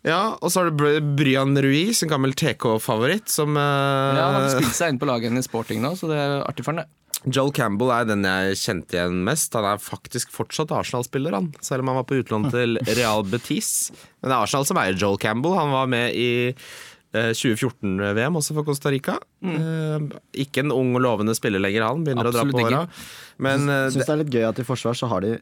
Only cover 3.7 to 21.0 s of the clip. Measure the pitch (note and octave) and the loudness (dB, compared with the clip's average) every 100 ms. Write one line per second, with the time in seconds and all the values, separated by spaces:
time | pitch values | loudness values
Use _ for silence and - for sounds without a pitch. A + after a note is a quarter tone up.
3.7 | C#3 C#3 C3+ C3+ C3+ C#3 C#3 C3+ C3 B2 | 2 2 2 2 2 2 2 2 2 0
4.7 | - E3+ B2+ C#3+ A#2+ A2+ B2 B2+ A2+ A2+ | 0 0 0 0 0 0 -2 -2 -4 -4
5.7 | A2 B2+ F3+ E3 D3+ C#3+ C#3+ - C#3 B2+ | -2 -2 -4 -2 -2 0 -2 -4 -4 -4
6.7 | E3 - _ _ - C3 C3 C#3 C#3+ A#2 | -6 -8 _ _ -6 -2 0 2 2 0
7.7 | G2+ B2+ A#2+ A#2 G2+ G2 F#2+ F#2+ G2 - | 2 2 2 2 2 2 2 0 0 -2
8.7 | F#2 - F2 F2 F2+ F#2 D3+ - A#2+ G2+ | -4 -2 -2 0 0 0 0 -2 0 0
9.7 | G#2 - - - B2 - - B2 - D3+ | -2 -6 -12 -8 -8 -8 -8 -6 -4 -2
10.7 | B2+ F2+ B2 A#2+ C#3 D3 G3 F3+ D3 - | -2 -2 -4 -4 -4 -2 -2 -4 -6 -6
11.7 | C3 C3 C3 B2+ C3+ A#2 G#2+ C3+ B2 A#2+ | -4 -2 -2 0 -2 0 -2 0 0 0
12.7 | A2+ A#2 A2+ A#2 G#2+ G2 A#2+ - E3 - | 0 0 2 2 0 0 -4 -2 -4 -2
13.7 | - - - - _ - B2+ G#2 C#3 C#3+ | -4 -4 -10 -20 _ -2 0 2 0 0
14.7 | F#3 G2+ F#2+ G2+ G2 A2 A2 D#3 F#3+ D3 | 2 2 2 0 2 0 0 0 0 2
15.7 | C3 C3 A#2+ A#2+ F#2 B2 A#2+ B2 B2+ - | 0 0 0 0 0 0 0 -2 -4 -14
16.7 | - - - _ A2 A2+ A2 C3 G#2+ C3 | -18 -20 -20 _ -2 0 2 0 2 -2
17.7 | - G2+ F#2+ G2+ G#2 C3 E3+ D3 D3+ D3+ | -2 -4 0 0 0 0 0 -2 -4 -2
18.7 | C#3+ D3 C3+ - C4 - _ F#3+ D#3+ D#3+ | -2 -2 -2 -2 -6 -10 _ -6 -2 -2
19.7 | D#3+ D#3 D3+ D3 - _ - C#3 - D3 | -2 -2 -4 -6 -10 _ -8 -4 -2 0
20.7 | C3 B2+ B2 | 0 2 2